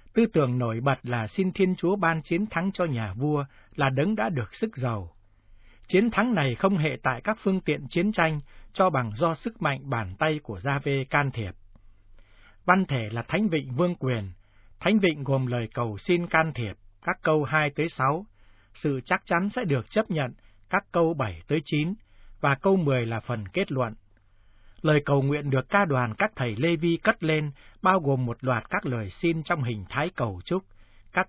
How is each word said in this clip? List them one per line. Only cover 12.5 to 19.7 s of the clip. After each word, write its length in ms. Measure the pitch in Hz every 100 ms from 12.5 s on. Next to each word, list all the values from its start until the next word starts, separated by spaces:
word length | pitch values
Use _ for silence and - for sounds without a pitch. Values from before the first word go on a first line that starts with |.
| - -
Văn 200 | 185 185
thể 240 | 135 107
là 100 | 117
Thánh 280 | - 180 214
Vịnh 260 | 160 135 123
Vương 200 | 175 170
Quyền. 360 | 131 120 98 - _ _ - -
Thánh 180 | 175 214
Vịnh 240 | 190 151
gồm 220 | 135 135 127
lời 220 | 123 113
cầu 240 | - 120 101
xin 300 | - 175 175
can 240 | 160 160
thiệp, 200 | 139 110 - - _ -
các 120 | 190
câu 200 | 165 156
hai 260 | 143 156 147
tới 200 | 143 160
sáu. 360 | - 131 156 214 _ - - _
Sự 280 | - 151 135 -
chắc 160 | 185 -
chắn 240 | 170 196
sẽ 140 | 247
được 260 | 208